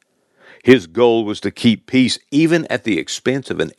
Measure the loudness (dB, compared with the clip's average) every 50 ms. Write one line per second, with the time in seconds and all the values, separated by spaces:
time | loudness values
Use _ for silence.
0 | _ _ _ _ _ _ _ _ _ -20 -20 _ 4 4 4 4 2 -2 -2 0
1 | 2 2 2 0 -2 -4 -6 -8 -8 -10 -6 0 0 0 0 0 -2 -2 0 2
2 | 2 0 -2 -6 _ _ 0 0 2 2 0 -2 -2 -4 -6 -6 -4 -4 -4 -4
3 | -4 -6 -10 -6 -4 -4 -4 -4 -6 -6 -6 -6 -6 -6 -8